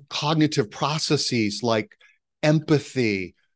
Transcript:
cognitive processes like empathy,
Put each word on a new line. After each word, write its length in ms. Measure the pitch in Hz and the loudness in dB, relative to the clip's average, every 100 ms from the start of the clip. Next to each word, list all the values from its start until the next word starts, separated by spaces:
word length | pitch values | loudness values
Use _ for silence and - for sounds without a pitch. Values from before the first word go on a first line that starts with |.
| - | -12
cognitive 600 | - 151 160 151 147 107 | -4 0 2 2 0 -4
processes 880 | - 143 156 - 143 - 120 104 101 | -4 -4 -2 -2 -2 0 0 -2 -2
like 320 | 120 110 104 _ _ _ _ _ | 0 0 -2 _ _ _ _ _
empathy, 960 | 151 160 156 147 - 131 110 98 90 - _ | 2 2 2 0 0 -2 0 -2 -6 -14 _